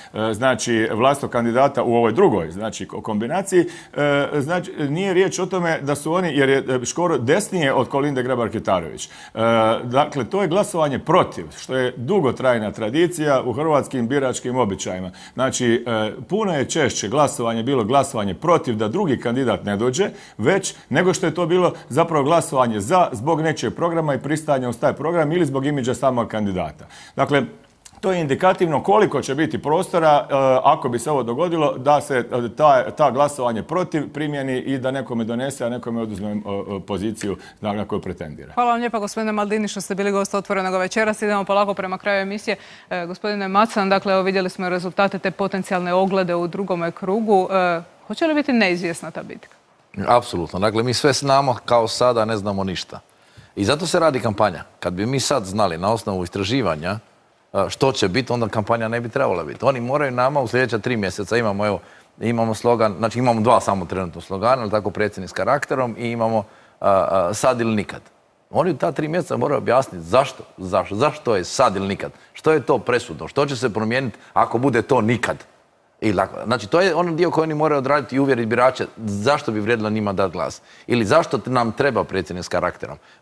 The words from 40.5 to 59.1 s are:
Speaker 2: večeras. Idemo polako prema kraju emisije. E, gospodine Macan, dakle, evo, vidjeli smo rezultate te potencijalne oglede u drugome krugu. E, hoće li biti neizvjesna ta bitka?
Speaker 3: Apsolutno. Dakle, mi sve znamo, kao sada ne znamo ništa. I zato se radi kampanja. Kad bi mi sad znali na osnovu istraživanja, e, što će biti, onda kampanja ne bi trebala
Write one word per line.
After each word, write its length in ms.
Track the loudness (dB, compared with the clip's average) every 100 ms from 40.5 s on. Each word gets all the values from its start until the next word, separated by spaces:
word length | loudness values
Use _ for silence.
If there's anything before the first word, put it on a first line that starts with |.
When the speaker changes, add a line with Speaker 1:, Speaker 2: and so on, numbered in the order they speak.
| -2 0 0
Speaker 2:
večeras. 460 | 0 0 0 0
Idemo 220 | 0 0
polako 300 | 2 2 2
prema 240 | -2 -4 -4
kraju 240 | -2 0
emisije. 340 | -2 -4 -4 -6 -8 -20 -8
E, 160 | -6 -6
gospodine 420 | -6 -4 -4 0
Macan, 420 | 2 2 2 2
dakle, 240 | 2 2
evo, 80 | 2
vidjeli 280 | 2 0 0
smo 200 | -4 -4
rezultate 500 | -2 -2 0 0 0
te 120 | -4
potencijalne 640 | -2 -4 -4 -2 -2 0
oglede 420 | 2 2 2 0 0
u 120 | -2
drugome 440 | -4 -4 -2 -4
krugu. 560 | -4 -2 0 4 2 4
E, 300 | 2 2 0 -6 _ -10
hoće 200 | -2 0
li 60 |
biti 200 | 2 2
neizvjesna 580 | 4 4 2 -2 -6 -10
ta 120 | -12
bitka? 320 | -12 -14 -18 _ _ _ _ -4 4
Speaker 3:
Apsolutno. 520 | 4 2 -4 -4 -2
Dakle, 240 | 0 0
mi 100 | 0
sve 200 | 2 2
znamo, 420 | 2 2 2 2 -2 2
kao 220 | 2 2
sada 380 | 2 2 4 0
ne 120 | -2
znamo 260 | -2 -2
ništa. 360 | -4 -6 -8 -14 -18 _ _ -20 -10 -2
I 100 | 0
zato 220 | 0 0
se 120 | 2
radi 200 | 2 2
kampanja. 440 | 0 2 0 0 -12 _
Kad 140 | -4
bi 120 | -2 -2
mi 140 | 0
sad 260 | 0 -2 -2
znali 320 | 0 0 0
na 160 | 0
osnovu 300 | 0 -2 -4
istraživanja, 760 | -4 -4 -2 0 0 -2 -4 -6 -10 _ _ _ _
e, 160 | -2 -2
što 220 | 2 2
će 160 | 2 0
biti, 260 | 0 -2
onda 140 | -2 -2
kampanja 400 | -2 0 0 0
ne 140 | -4
bi 80 |
trebala 340 | -2